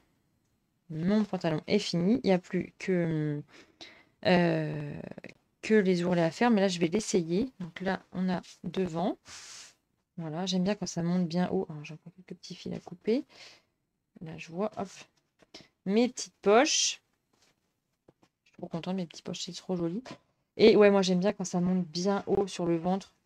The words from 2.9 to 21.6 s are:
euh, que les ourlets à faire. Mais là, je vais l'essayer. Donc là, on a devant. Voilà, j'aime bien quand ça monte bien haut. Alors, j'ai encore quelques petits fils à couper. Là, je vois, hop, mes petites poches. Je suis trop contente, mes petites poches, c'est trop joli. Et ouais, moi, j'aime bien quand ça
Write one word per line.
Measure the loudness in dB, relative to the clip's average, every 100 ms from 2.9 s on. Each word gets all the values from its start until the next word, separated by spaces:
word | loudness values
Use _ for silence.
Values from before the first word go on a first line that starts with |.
| 0 0 0 -2 -4 -8 -20 -20 -20 -20 -20 _ -4 2
euh, | 4 4 0 -2 -6 -8 -10 -14 -16 -20 -20 _ _
que | 2
les | 4 4 2
ourlets | 2 2
à | 2
faire. | 2 4
Mais | 4
là, | 4
je | 2
vais | 0
l'essayer. | 0 0 0 2 0 -2 -6
Donc | -12 -6
là, | -4 -6 -6
on | -4 -2
a | -2 -6 -14
devant. | -8 -4 -4 -2 -2 -4 -12 -20 -18 -20 -20 _ _ _ _ -12
Voilà, | -8 -4 -2
j'aime | 0
bien | 0
quand | -2 -4
ça | -4
monte | 0 0 0
bien | 0 0
haut. | -2 -4
Alors, | -10
j'ai | -14
encore | -16 -18 -20
quelques | -18 -16
petits | -16 -14
fils | -10
à | -10
couper. | -12 -8 -2 -2 -2 -16 -20 -20 _ _ _ _ _ -18
Là, | -14 -14
je | -12
vois, | -8 -8 -6
hop, | -10 -12 -20 _ _ _ _ -20 -20 _ 0
mes | 2 2
petites | -2 -14 _
poches. | 4 6 6 2 0 -4 _ _ _ _ _ _ _ _ _ _ _ _ _ _
Je | _
suis | -16
trop | -10
contente, | -8 -6 -6
mes | -6
petites | -10
poches, | -12 -10
c'est | -10
trop | -12 -6 -2
joli. | -2 -4 -10 -16 _ _ _ 6
Et | 8
ouais, | 8 8
moi, | 6
j'aime | 4 2
bien | 0
quand | -2
ça | -4 -2